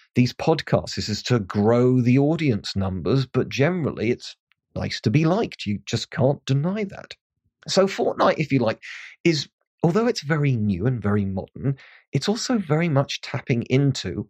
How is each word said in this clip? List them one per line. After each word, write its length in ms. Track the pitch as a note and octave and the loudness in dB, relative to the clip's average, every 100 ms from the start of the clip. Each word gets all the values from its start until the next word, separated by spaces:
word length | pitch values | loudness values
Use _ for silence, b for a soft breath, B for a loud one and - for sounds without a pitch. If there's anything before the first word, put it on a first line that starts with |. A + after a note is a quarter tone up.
| b | b
these 200 | - B2 | 2 2
podcasts. 640 | - - D#3+ - G2+ - - | 0 0 0 2 0 0 -6
This 120 | F#2 | -4
is 140 | G#2 | -4
to 160 | - A#2+ | 0 0
grow 640 | F#2 G#2 G#2+ A#2+ B2+ B2+ | 0 2 4 4 4 4
the 160 | A#2+ B2+ | 4 4
audience 580 | C#3+ D#3+ D3+ G2+ - G2+ | 4 2 0 0 -2 -4
numbers, 480 | F#2+ F#2 E2 C3+ | -4 -2 0 0
but 240 | C3 C3 G#2 | 0 -2 -2
generally 600 | - D3 F#3 B2 C#2 G#2 | 0 0 0 -4 -2 -2
it's 260 | - - - _ _ _ - | -4 -6 -20 _ _ _ -8
nice 240 | G2 - | -6 -2
to 100 | - | 2
be 140 | C3+ | 2
liked. 400 | D#3+ G3 G3+ - | 2 0 -2 -6
You 140 | G2+ G2+ - | -6 -6 -4
just 240 | A#2 - | -6 -4
can't 340 | - B2+ C#3+ | 0 0 0
deny 400 | - C#3 E3 G#3+ | -2 -2 -2 -4
that. 300 | G3 - - - _ _ _ _ - | -8 -10 -18 -20 _ _ _ _ -2
So 200 | - G3 | 2 2
Fortnite, 500 | G#3+ - - E3+ E3 | 0 -2 2 2 2
if 160 | D#3 | 0
you 60 | C3+ | 2
like, 240 | A2+ A2 B B B B | 0 -2 B B B B
is, 240 | E3+ D3+ - _ _ _ | 0 0 -2 _ _ _
although 240 | E3 F3+ A#3 | 0 2 0
it's 160 | - | -2
very 320 | C#3+ D#3 C#3+ | -2 0 2
new 320 | A#2+ G#2+ F2 B2 | 2 0 0 -2
and 140 | B2 | -2
very 240 | G#2 G#2 | 0 0
modern, 520 | G2 F#2+ - - C3 C#3 B B B | -2 -4 -8 -6 -4 -4 B B B
it's 180 | C#3 - | -4 -2
also 280 | A3+ - A#3+ | -4 -2 -2
very 320 | D#3+ D3+ E3+ | 0 0 2
much 320 | C3+ C3+ - | 0 0 -6
tapping 440 | - B2 - A#2 | -8 -6 -2 -2
into 600 | - C3+ C#3+ C3 G2+ E2 | 2 2 2 0 -4 -6